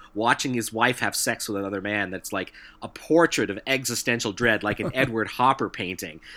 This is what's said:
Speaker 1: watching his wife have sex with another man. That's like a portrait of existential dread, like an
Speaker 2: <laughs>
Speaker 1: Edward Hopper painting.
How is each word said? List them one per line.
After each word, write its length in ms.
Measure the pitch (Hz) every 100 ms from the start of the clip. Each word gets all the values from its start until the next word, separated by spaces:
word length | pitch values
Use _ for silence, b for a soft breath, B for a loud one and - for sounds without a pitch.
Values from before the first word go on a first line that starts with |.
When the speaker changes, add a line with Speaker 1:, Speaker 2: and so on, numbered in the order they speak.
| b
Speaker 1:
watching 400 | 101 113 127 139
his 180 | 123 110
wife 280 | 110 123 123
have 160 | 107 -
sex 340 | - 113 -
with 80 | 101
another 240 | 98 98
man. 300 | 101 104 95
That's 200 | 92 -
like 220 | 98 92 B B B
a 40 | 110
portrait 640 | - - 156 165 - 98
of 100 | 98 -
existential 680 | 135 123 117 - 117 113
dread, 320 | 98 120 107
like 160 | 104 104
an 120 | 131
Speaker 2:
<laughs> 40 | 127
Speaker 1:
Edward 320 | 131 113 101
Hopper 420 | - 127 135 101
painting. 520 | - 90 92 82 80 B